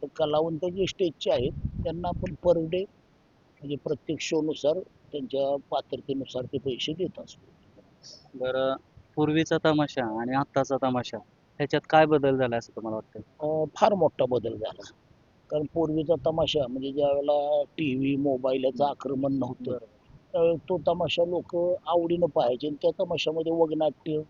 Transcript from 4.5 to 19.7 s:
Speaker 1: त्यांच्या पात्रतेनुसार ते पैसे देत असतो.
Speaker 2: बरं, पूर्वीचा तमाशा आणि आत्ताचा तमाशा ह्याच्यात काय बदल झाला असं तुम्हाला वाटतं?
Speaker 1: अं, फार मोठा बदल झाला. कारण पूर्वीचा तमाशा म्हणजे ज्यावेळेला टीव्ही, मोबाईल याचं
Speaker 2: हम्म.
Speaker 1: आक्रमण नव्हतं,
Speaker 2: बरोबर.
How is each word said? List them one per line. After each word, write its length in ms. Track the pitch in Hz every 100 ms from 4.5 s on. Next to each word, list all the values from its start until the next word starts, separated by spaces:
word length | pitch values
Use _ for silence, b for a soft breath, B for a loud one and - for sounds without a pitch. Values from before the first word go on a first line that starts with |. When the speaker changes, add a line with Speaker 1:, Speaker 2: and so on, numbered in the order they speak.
| 147 139 170 190 _ -
Speaker 1:
त्यांच्या 440 | 147 131 135 139 143 -
पात्रतेनुसार 760 | 143 - 131 - 135 127 127
ते 140 | 123 139
पैसे 340 | 135 120 -
देत 260 | 156 180 -
असतो. 320 | 85 - - _ _ - - _ - B -
Speaker 2:
बरं, 420 | 135 127 131 131 135 _ - - -
पूर्वीचा 400 | 151 151 160 160
तमाशा 560 | 160 151 147 - 120 110
आणि 160 | 120 131
आत्ताचा 400 | 139 - 135 135
तमाशा 360 | 131 127 117 110 - _ _ _
ह्याच्यात 200 | 143 151 -
काय 160 | 156 156
बदल 300 | 151 139 135
झाला 200 | 127 117
असं 200 | 113 -
तुम्हाला 200 | 110 110
वाटतं? 220 | - 107
Speaker 1:
अं, 460 | - _ 151 156 156 -
फार 180 | 208
मोठा 300 | 202 156 -
बदल 280 | 131 123 110
झाला. 400 | 110 107 - - - _ _ _ _ _
कारण 140 | 151 151
पूर्वीचा 400 | 170 160 156 151 160 -
तमाशा 400 | 160 151 151 127
म्हणजे 260 | 131 135
ज्यावेळेला 720 | 135 143 143 143 147 143 147 143 -
टीव्ही, 380 | 156 127 135 139
मोबाईल 480 | 143 131 131 131
याचं 200 | 131 127
Speaker 2:
हम्म. 60 | 143
Speaker 1:
आक्रमण 420 | 139 - 135 139
नव्हतं, 320 | 135 123 127
Speaker 2:
बरोबर. 500 | 127